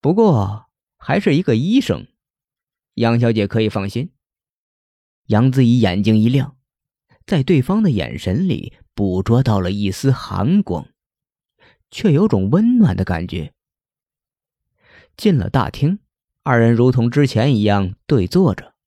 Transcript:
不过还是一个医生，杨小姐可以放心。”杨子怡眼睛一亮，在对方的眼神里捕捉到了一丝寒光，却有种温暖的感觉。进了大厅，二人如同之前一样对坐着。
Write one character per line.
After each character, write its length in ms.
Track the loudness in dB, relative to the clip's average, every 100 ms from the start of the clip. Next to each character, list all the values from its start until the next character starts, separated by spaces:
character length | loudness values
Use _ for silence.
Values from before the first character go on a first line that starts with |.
不 140 | 0
过 560 | 2 4 2 0 -6 _ _ _ _
还 240 | -4 -2
是 160 | 0 0
一 60 |
个 140 | 0 0
医 220 | 2 0
生， 300 | 0 -6 -8 _ _ _ _ _ _ _ _
杨 260 | -4 0 2
小 100 | 0
姐 160 | 0 -2
可 140 | 0
以 80 | -2
放 180 | -2 -6
心。” 280 | -6 -10 _ _ _ _ _ _ _ _ _ _ _ _
杨 240 | 2 2
子 100 | 4
怡 160 | 4 4
眼 240 | 2 0
睛 140 | 0 2
一 140 | 2
亮， 260 | 0 -4 -10 _ _ _ _ _ _ -4
在 180 | -2
对 180 | 2 0
方 180 | 2 0
的 120 | 0
眼 260 | 0 -4 -8
神 300 | -4 -2 -2
里 260 | -4 -8 _ _
捕 280 | -6 -4 -2
捉 180 | 0 2
到 180 | 2 0
了 100 | -2
一 220 | -2 -4
丝 180 | -2 -2
寒 520 | -2 -4 -4 0 0
光， 260 | 0 -6 -10 _ _ _ _ _ _ _ _ _ _
却 220 | -4 0
有 160 | 2 2
种 240 | 0 0
温 280 | 2 2 4
暖 180 | 2 2
的 80 |
感 240 | -2 -4 -6
觉。 260 | -8 -10 _ _ _ _ _ _ _ _ _ _ _ _ _ _ -20 _ -4
进 200 | 0 0
了 120 | 0
大 200 | -2 -4
厅， 300 | -2 -2 -2 _ _ _ _
二 160 | -2 2
人 160 | 4
如 160 | 4 2
同 200 | 2 0
之 160 | 0 0
前 280 | 0 0
一 100 | 2
样 300 | 2 0 -2 -8 _
对 200 | -2 0
坐 280 | 0 0
着。 200 | -2 -10 _